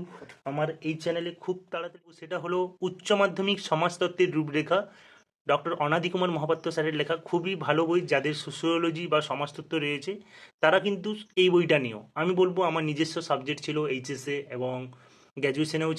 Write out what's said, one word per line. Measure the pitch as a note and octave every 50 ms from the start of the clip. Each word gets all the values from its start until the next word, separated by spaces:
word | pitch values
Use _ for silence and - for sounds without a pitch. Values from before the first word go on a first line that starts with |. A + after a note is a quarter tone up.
| F3+ - - - - - - _ -
আমার | C#3 C#3+ D3 D#3 D#3+ D#3 -
এই | - D#3 D#3+
চ্যানেলে | D#3+ - E3+ E3 E3+ E3+ F3 F3 -
খুব | - F#3 F#3 F#3 F#3 -
তাড়াতাড়ি, | - E3+ E3+ F3 - - _ E3+ E3+
সেটা | - E3 D#3 F#3 E3
হলো | D#3 F3 F3+ F3+ F#3 F3+ F3+ -
উচ্চ | F#3 F3+ F#3 - - -
মাধ্যমিক | G#3 G3 G3+ G3 E3+ F#3+ F#3+ G3+ G3+ G3 - -
সমাজতত্ত্বের | D#3+ D#3 E3+ E3+ E3+ - F#3 F3 F3 - F3+ F3+ D3
রূপরেখা, | D#3 D3+ C#3+ C#3 D#3 D3+ D3+ E3+ G3 G#3 - - - - - - - _ _ _ _ -
ডক্টর | - C#3+ D3+ - E3 E3+ - D3
অনাদি | D3 D#3 F3 E3 F3+
কুমার | F#3 F3+ F3+ F3+
মহাপাত্র | E3+ D3 D3+ D#3 D#3+ D#3+ - E3+
স্যারের | D#3+ D#3+ D3+ D#3 D3+
লেখা। | D3 D3 - E3 D#3+ -
খুবই | - F3 E3+ D#3+ F#3+ F#3+
ভালো | D#3+ C#3 C3+ D3 D#3+ E3
বই, | D#3+ E3+ F3+ D#3+ C#3+
যাদের | D3 C3+ C#3 D3+ D3 D3 -
সোশিওলজি | D3 - - E3 E3 E3+ E3 E3+ E3+ D#3 E3 F3
বা | D#3+ D#3 D3+
সমাজতত্ত্ব | D3 - C3 C#3 C#3+ D3 - D#3+ D#3 - E3
রয়েছে | D#3+ D3 D3 D3 C3+ C#3+ F#3+ G#3 G#3+ - - - - - - _ -
তারা | D#3+ D#3+ F3+ F#3+
কিন্তু | F3+ G3+ G3+ F3+ F#3 G#3+ G#3+ G#3+ - _ -
এই | F#3+ F#3 F3+
বইটা | F3 F3 E3+ E3 D#3 C#3+
নিও। | B2+ A#2 A2 G#2 - - -
আমি | D3+ D#3+ F3+ F#3
বলবো | F3+ F#3 F3+ F3 F#3+ F3+
আমার | E3 D#3+ E3 D#3
নিজস্ব | D3+ D3 C#3+ D#3+ D#3+ - F3
সাবজেক্ট | E3 - C#3+ C3 C3 C#3+ D3+ D3 -
ছিল | D#3 D3+ D3+ D3+
এইচএসএ | C#3 C3 C3 B2 C#3 C#3 B2+ - D3 C#3+ C#3+ - -
এবং | B2+ A#2+ B2+ B2+ B2+ B2+ B2+ B2+ - - - - - - - _ -
গ্র্যাজুয়েশনেও | C#3 C3+ C#3 C3+ D3 D#3 D3+ D#3+ D#3+ D#3+ D#3+ D#3